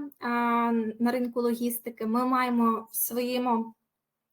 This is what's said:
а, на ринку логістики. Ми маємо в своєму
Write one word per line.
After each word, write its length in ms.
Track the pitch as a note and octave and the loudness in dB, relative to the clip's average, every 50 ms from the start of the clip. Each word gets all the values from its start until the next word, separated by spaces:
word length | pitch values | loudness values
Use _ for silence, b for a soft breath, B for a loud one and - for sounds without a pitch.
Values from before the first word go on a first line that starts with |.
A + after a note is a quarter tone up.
| C#4+ C#4+ - _ | -6 -8 -12 _
а, 80 | B3+ A#3+ A#3+ A#3+ A#3+ A#3 A#3 A#3 A#3 A#3 A#3 A3+ A3 A3 A3 A3 | -4 -2 -2 0 2 2 2 2 2 2 2 2 0 -2 -2 0
на 120 | A#3 A#3+ | 0 0
ринку 300 | B3 B3+ B3 A#3+ - B3 | 2 0 -2 -2 -2 0
логістики. 640 | A#3+ A#3+ A#3 A#3 A#3+ A#3+ A#3 - - A#3 A#3 - A3 | 0 0 0 0 -2 -2 -2 -4 -8 -10 -8 -6 -4
Ми 200 | A3 A3 B3 B3+ | 0 0 2 2
маємо 600 | B3+ C4 B3+ B3+ B3 A#3+ A#3 A#3 A3+ A3+ G#3+ A3 - | 2 2 2 2 2 2 4 4 4 2 0 -4 -8
в 40 | - | -6
своєму 800 | - - - A#3 B3 B3 B3 B3+ B3 B3 B3+ A#3 A3 A3+ A3+ - _ _ _ _ _ _ _ _ _ _ _ | -6 -4 -4 -2 -2 -2 -2 -2 0 0 2 0 0 0 -4 -10 _ _ _ _ _ _ _ _ _ _ _